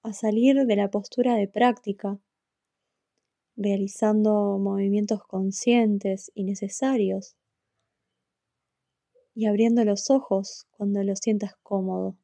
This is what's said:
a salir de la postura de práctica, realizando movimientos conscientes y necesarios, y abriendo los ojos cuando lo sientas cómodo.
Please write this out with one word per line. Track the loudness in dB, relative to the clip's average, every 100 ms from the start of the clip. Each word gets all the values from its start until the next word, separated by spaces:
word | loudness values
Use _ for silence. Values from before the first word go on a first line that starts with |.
a | -10
salir | -4 0 4 4 6
de | 4 2
la | 2
postura | -2 -4 0 2
de | 2 0
práctica, | 2 2 2 -6 -6 -6 -8 _ _ _ _ _ _ _ _ _ _ _ _ _ -6
realizando | -2 -2 -4 -2 0 2 2 2 0 0
movimientos | -2 0 0 0 0 -4
conscientes | -4 -4 -4 -2 2 4 4 0 -2 -6 -8
y | -8
necesarios, | -6 -6 -8 -4 -2 0 0 -2 -8 _ _ _ _ _ _ _ _ _ _ _ _ _ _ _ _ _ _ _ _
y | -4 0
abriendo | 2 4 4
los | 2 0 2
ojos | 0 2 -4 -4 -14 -20
cuando | _ -4 -2
lo | -2 -2
sientas | -2 -2 -4 _
cómodo. | -6 -4 -2 -4 -6 -10